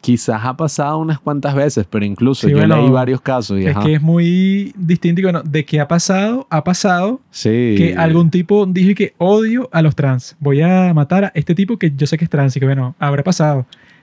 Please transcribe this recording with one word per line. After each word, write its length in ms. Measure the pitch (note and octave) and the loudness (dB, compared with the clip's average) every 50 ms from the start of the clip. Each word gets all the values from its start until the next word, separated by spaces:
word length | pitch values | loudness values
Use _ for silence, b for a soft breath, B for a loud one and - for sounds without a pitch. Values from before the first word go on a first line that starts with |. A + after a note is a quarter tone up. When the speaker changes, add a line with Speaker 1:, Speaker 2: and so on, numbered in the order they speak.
Speaker 1:
quizás 440 | - - B2 A#2 - - A2+ G#2+ A2 | -2 0 0 0 0 -2 -4 -4 -4
ha 120 | B2+ C3 | -6 -4
pasado 420 | - E3 D3+ - - D3 C#3+ D3+ D#3 | -4 -4 -4 -2 -4 -4 -4 -4 -4
unas 200 | D#3+ D#3+ D#3 C#3+ | -2 -4 -4 -4
cuantas 360 | - D3+ D3 C#3+ C3+ C#3+ C#3 | -4 -4 -4 -4 -4 -2 -2
veces, 280 | C3+ C#3 D3+ - - G2+ - | 0 0 0 0 -2 -4 -4
pero 140 | - A2 G#2 | -4 -4 -4
incluso 420 | G2+ G2+ - A#2 B2+ C3+ - - | -4 -2 0 0 0 0 2 2
Speaker 2:
Sí, 60 | G#3 C#3+ | 2 2
Speaker 1:
yo 60 | D3 | 4
Speaker 2:
bueno, 180 | D#3 D#3 D#3+ | 4 4 4
Speaker 1:
leí 140 | D#3 D3 C3 | 4 4 4
varios 300 | B2+ B2+ B2+ B2 C3+ C3 | 2 2 0 0 -2 -4
casos 380 | - C#3+ C3 B2+ A2 - G2+ G2 | -2 -4 -4 -4 -2 -2 -2 -2
y 60 | F#2+ | 0
Speaker 2:
es 80 | F#2+ F#2+ | 0 0
Speaker 1:
ajá. 100 | G2+ G#2 | 0 0
Speaker 2:
que 100 | D3+ D#3 | 0 0
es 80 | D3+ D3 | 2 2
muy 680 | D#3+ E3+ E3+ E3+ E3+ F3 F#3 F#3+ F#3+ G3 G3+ G3+ G3 - | 2 2 2 2 2 2 2 2 0 0 -2 -4 -6 -8
distinto 440 | F#3+ F3+ D#3+ F3+ E3 - F3 E3+ F3 | -6 -2 -2 -2 0 0 0 0 0
y 40 | F#3+ | 0
bueno, 180 | F#3 F3 E3 - | 0 -2 -2 -4
de 220 | D#3+ C#3+ D#3 D3 | -4 -4 -4 -2
que 160 | - - D3+ | -2 -2 -2
ha 80 | D3 - | 0 0
pasado, 580 | E3 E3+ - - F#3+ F#3+ G3 G#3+ A#3 C4 C4+ - | 0 0 0 0 0 0 0 -2 -2 -4 -4 -4
ha 140 | E3 D#3 D3 | -4 -2 -2
pasado 580 | F3+ F3+ - - G3+ F3+ F3 F3+ G#3 B3+ B3+ - _ | -2 -2 0 0 0 0 0 0 -2 -4 -6 -8 _
Speaker 1:
Sí. 440 | - - - A2 A2 A#2+ B2 A#2 G#2+ | -14 -6 -2 0 0 2 2 2 2
Speaker 2:
que 180 | G2 - E3 - - | 2 2 2 2 0
algún 320 | E3 E3 D#3+ E3+ E3+ D#3+ | 0 2 2 4 2 2
tipo 360 | - F3+ F3 - G3+ G#3 G3+ | 2 0 0 2 2 2 2
dijo 240 | F#3 F3+ F3+ F#3 F#3+ | 0 0 2 2 2
y 40 | G3+ | 2
que 200 | - G3+ - - - | 0 -2 -4 -4 -2
"odio 500 | E3+ F#3 G#3 G#3+ A3 A3 A3+ B3 C4 - - | 0 2 2 2 2 0 -2 -2 -4 -2 0
a 100 | D#3+ D#3+ | 2 2
los 140 | D3+ - | 2 2
trans, 400 | - C#3 C3+ C3 B2 - - - _ | 2 0 0 0 -2 -4 -8 -12 _
voy 220 | C#3+ C#3+ C#3 C#3 | -2 0 0 2
a 340 | D#3+ F3 F#3 F#3 F#3 F3+ E3+ | 2 2 2 2 2 2 2
matar 300 | D3+ C#3+ - F3 F#3+ G3 | 2 2 2 2 0 0
a 80 | F#3 - | 0 -2
este 220 | D#3 C#3+ - F3 | -4 -2 -2 0
tipo 200 | F3 G3 F#3+ A#3 | 0 0 -2 -2
que 160 | G3 - D#3+ C#3 | -2 -2 -2 0
yo 100 | C3+ D3+ | 0 -2
sé 120 | C#3 - D#3 | -2 0 -2
que 60 | E3+ | -2
es 60 | D#3+ | -2
trans", 260 | - D3 C#3 C3+ B2+ | 0 0 0 0 0
y 40 | C#3 | 0
que 60 | C3+ | 0
bueno, 280 | C3+ C#3 C#3 B2+ B2 - - | 0 0 0 -2 -6 -6 -4
habrá 240 | D3 C#3+ C#3+ C#3 C#3 | -4 -2 -2 -2 -2
pasado. 420 | F#3 F#3 - D#3+ D3+ D3 C3+ B2+ b b b b b b b | -2 0 0 0 0 0 -2 -4 b b b b b b b